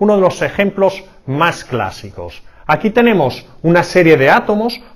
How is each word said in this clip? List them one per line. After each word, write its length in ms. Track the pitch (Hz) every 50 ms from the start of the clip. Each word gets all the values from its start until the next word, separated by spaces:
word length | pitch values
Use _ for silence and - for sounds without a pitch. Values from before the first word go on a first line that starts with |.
uno 160 | 202 208 208
de 60 | 196
los 200 | 190 175 - -
ejemplos 640 | 160 - - - 202 196 - - 190 190 - - - - - - _
más 380 | - 131 143 165 170 - - -
clásicos. 800 | - 127 113 104 95 - - - 101 95 - 87 87 - - - - - - - -
Aquí 220 | 156 151 - 214
tenemos 580 | 208 240 233 240 220 180 143 123 - - - - - -
una 220 | - 160 175 175 165
serie 340 | - - 185 175 160 151 131
de 120 | 131 143
átomos, 520 | 180 240 240 - 214 208 220 240 - - - - -